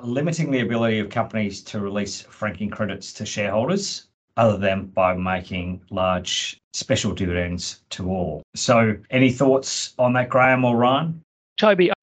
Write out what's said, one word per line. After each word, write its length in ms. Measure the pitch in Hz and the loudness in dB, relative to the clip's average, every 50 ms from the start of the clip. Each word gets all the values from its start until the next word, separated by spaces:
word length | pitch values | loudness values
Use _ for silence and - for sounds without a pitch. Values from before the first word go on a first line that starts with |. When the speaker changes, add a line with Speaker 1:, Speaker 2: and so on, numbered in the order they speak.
| 123 | -8
Speaker 1:
limiting 480 | 120 120 139 151 170 165 - 160 139 | -4 -4 -2 -2 -2 -2 -2 -2 0
the 100 | 135 127 | 0 0
ability 380 | 117 101 117 113 117 113 110 107 | 0 0 0 0 0 0 0 0
of 120 | 104 98 | -2 -2
companies 520 | - 117 110 - - 110 104 101 98 - - | -4 -4 -4 -2 -4 -4 -4 -4 -6 -8 -12
to 160 | - - 110 | -10 -8 -6
release 420 | 101 98 98 104 101 101 - - - | -6 -4 -4 -4 -6 -6 -8 -12 -16
franking 480 | - - - 107 107 87 87 107 98 | -18 -12 -8 -6 -6 -6 -6 -6 -8
credits 420 | - - 110 98 95 - - - - | -6 -4 -6 -6 -6 -8 -12 -14 -12
to 120 | - 110 | -12 -10
shareholders, 800 | - - 107 101 98 98 110 120 147 185 202 202 - - - - _ _ _ _ _ _ - | -8 -6 -4 -4 -2 0 0 0 0 0 -2 -2 -4 -8 -10 -14 _ _ _ _ _ _ 2
other 180 | 113 113 101 | 4 4 4
than 300 | 95 98 98 95 98 95 | 2 2 0 0 0 -4
by 280 | 95 - 95 92 92 92 | -4 0 2 2 2 2
making 680 | 90 92 92 92 92 90 - 95 90 87 90 92 90 - _ | 0 -2 -2 -2 -4 -4 -6 -8 -6 -6 -6 -8 -8 -10 _
large 680 | 101 98 92 92 92 90 90 - - - - - - - _ _ - | -4 -2 0 0 0 0 -2 -4 -4 -4 -4 -6 -10 -14 _ _ -10
special 400 | - - - - 110 - 107 92 | -10 -2 0 0 0 0 -2 -2
dividends 720 | - 98 90 87 87 87 87 87 90 - - - - _ _ | -2 -2 -2 0 -2 -2 -2 -4 -6 -8 -10 -12 -14 _ _
to 200 | - - 92 90 | -10 -8 -4 -4
all. 320 | 92 92 87 80 76 - - _ - | -2 -2 -2 -4 -6 -8 -12 _ -10
So 420 | - - - 123 113 113 110 104 - - _ | -4 0 2 4 4 4 4 0 -2 -6 _
any 220 | - 127 131 131 - | 2 4 4 4 4
thoughts 600 | - 147 135 135 135 135 - - - - - - - | 4 4 4 4 4 2 -2 -6 -6 -6 -8 -2 0
on 160 | 127 123 123 | 2 2 4
that, 160 | 123 123 - | 2 0 2
Graham 340 | - 131 127 131 131 127 127 | 2 4 4 6 4 4 4
or 120 | 123 120 | 4 4
Ryan? 440 | 117 120 123 131 143 160 165 165 - - _ _ _ _ _ _ - | 4 4 4 4 2 0 -2 -4 -6 -12 _ _ _ _ _ _ 2
Speaker 2:
Toby, 320 | - 214 202 180 185 175 196 - | 4 4 6 6 4 2 2 -2